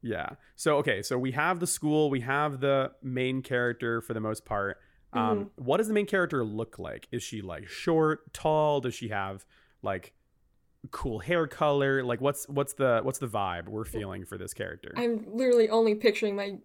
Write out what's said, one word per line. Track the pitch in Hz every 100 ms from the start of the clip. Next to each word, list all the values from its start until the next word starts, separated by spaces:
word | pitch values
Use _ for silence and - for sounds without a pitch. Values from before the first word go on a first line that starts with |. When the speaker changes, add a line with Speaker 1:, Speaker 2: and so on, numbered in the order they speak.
Speaker 1:
Yeah. | 120 95 69 - _ -
So, | - 147
okay. | 143 101
So | 104 127
we | 131
have | 127 156 180
the | 175
school, | - 151 151 151
we | 135
have | 120 139 151 135
the | 139 139 135 -
main | 131 127 127 131
character | 127 127 123 120 120 117
for | 110
the | 113
most | 110 110
part. | - 104 98 95 _ _ _
Um, | 240 220 202 202 -
Speaker 2:
Mm-hmm. |
Speaker 1:
what | 123 160
does | 214
the |
main | 208 202
character | 196 175 143
look | 113 107 113 -
like? | 82 55 -
Is | 120
she, | - 110
like, | 92 82 -
short, | - - 160 156 156 -
tall? | - 156 156 151 147
Does | 127 -
she | 113
have, | 104 95 98 - _ _ _
like, | 104 98 - _ _ _ _ _ _ _ -
cool | - 139 110
hair | 95 175 156
color? | - 156 143 139 135
Like, | 123 120
what's, | 135 143 -
what's | 139 139
the, | - 135 117
what's | 127 127
the | 131
vibe | 104 98 87 85
we're | 107 110
feeling | 113 101 95 90
for | 98
this | 92
character? | - 95 82 - -
Speaker 2:
I'm | 240 226 214
literally | 220 262 240 220
only | 220 226 208
picturing | 226 202 214 202
my | 202 196